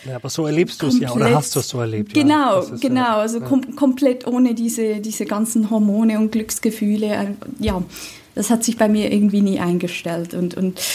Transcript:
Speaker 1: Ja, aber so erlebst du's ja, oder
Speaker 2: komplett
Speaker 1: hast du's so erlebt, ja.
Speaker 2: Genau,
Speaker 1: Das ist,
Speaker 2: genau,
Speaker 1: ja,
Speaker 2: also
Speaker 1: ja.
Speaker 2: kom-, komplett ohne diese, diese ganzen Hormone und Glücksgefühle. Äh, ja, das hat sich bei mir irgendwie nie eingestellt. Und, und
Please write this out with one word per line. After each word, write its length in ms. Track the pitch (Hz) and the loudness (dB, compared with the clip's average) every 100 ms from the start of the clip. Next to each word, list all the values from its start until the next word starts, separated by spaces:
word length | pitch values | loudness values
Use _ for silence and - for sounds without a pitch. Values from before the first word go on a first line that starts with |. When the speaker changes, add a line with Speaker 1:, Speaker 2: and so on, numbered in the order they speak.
Speaker 1:
Ja, 120 | 131 127 | -12 -10
aber 120 | 135 | -6
so 160 | - 151 | -4 0
erlebst 360 | 151 180 - | 0 0 -2
du's 180 | 151 127 | 0 2
ja, 120 | 135 | 2
oder 140 | 123 - | 0 2
Speaker 2:
komplett 100 | 151 | 2
Speaker 1:
hast 200 | 143 143 | 2 -2
du's 140 | - | -4
so 100 | 127 | -4
erlebt, 340 | 117 110 104 | -4 -4 -2
ja. 100 | 302 | 2
Speaker 2:
Genau, 320 | 285 302 262 190 | 4 4 4 2
Speaker 1:
Das 160 | 170 | -2
ist, 100 | - | -4
Speaker 2:
genau, 200 | 262 254 | -2 0
Speaker 1:
ja, 160 | 247 214 | 2 0
Speaker 2:
also 220 | 220 233 | 0 -4
Speaker 1:
ja. 60 | 127 | 0
Speaker 2:
kom-, 300 | 269 - - | 0 0 0
komplett 520 | 285 254 277 254 - | 0 2 2 0 -2
ohne 260 | 247 254 233 | 2 2 2
diese, 440 | 233 226 220 214 | -2 -2 -2 -2
diese 260 | 214 214 208 | -4 -6 -4
ganzen 440 | 208 226 226 214 | -2 0 0 2
Hormone 480 | 226 208 208 226 214 | 2 2 4 2 2
und 120 | 220 | 0
Glücksgefühle. 760 | 220 214 - 226 220 208 214 214 | 0 -2 -2 -2 0 0 0 0
Äh, 200 | 208 202 202 - - | 0 -2 -6 -10 -4
ja, 220 | 214 185 180 - - - - - | -2 -2 -4 -10 -16 -18 -10 -4
das 140 | 202 | 0
hat 140 | 233 | 0
sich 140 | 233 226 | 0 2
bei 120 | 214 | 2
mir 220 | 214 208 | 2 2
irgendwie 300 | 208 208 202 | 2 4 4
nie 180 | 202 190 | 2 2
eingestellt. 760 | 175 175 175 - 170 170 170 | 0 0 -2 -6 -6 -6 -6
Und, 220 | 180 180 - | -4 -4 -2
und 240 | 185 185 - | -4 -4 -6